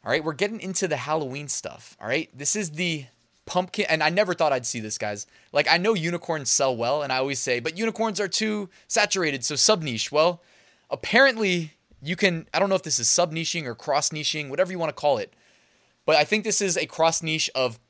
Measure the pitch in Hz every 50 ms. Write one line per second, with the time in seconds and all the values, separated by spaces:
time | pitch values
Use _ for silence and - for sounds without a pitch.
0 | _ 101 120 160 151 160 151 127 196 208 226 220 - 185 185 - 196 175 151 131
1 | 120 143 156 160 151 131 127 143 147 139 - - - - - - - - - _
2 | - 107 123 151 156 - _ 127 143 147 - 208 208 165 151 151 180 175 165 151
3 | 135 123 _ _ _ _ _ _ _ - - 180 185 180 - - 202 - 160 160
4 | 156 156 170 185 214 185 175 - 165 151 139 131 120 - - 120 107 107 104 -
5 | 113 104 104 104 - _ _ _ _ _ - 143 - 120 156 175 175 214 226 185
6 | 156 165 175 170 - - 165 156 139 - - - 143 135 127 113 113 120 139 151
7 | 147 139 127 131 135 139 139 120 - 131 123 123 117 160 160 175 220 226 220 -
8 | 220 220 202 170 208 185 - - 220 220 214 208 202 185 _ - _ _ - -
9 | 208 208 - 190 175 156 139 131 120 - 151 135 - - 214 185 160 147 117 110
10 | - - 143 147 156 175 175 165 _ _ _ _ _ _ _ _ _ _ - -
11 | - - - 233 269 277 247 220 220 196 180 175 165 151 _ _ _ _ _ _
12 | 135 147 180 175 208 190 175 165 160 _ - 156 190 196 190 185 - 160 135 -
13 | 117 - - - 175 170 156 165 165 - - 170 156 127 117 - - - 117 147
14 | 151 - 165 151 151 - - 156 151 135 131 147 185 175 185 180 165 156 143 -
15 | - 147 139 110 101 - _ _ _ _ _ _ _ _ _ _ _ _ _ _
16 | _ - 156 151 151 - 208 214 185 220 202 - 202 190 160 - 151 - - -
17 | 160 165 160 - - 160 156 160 151 - - 131 131 123 113 - _ _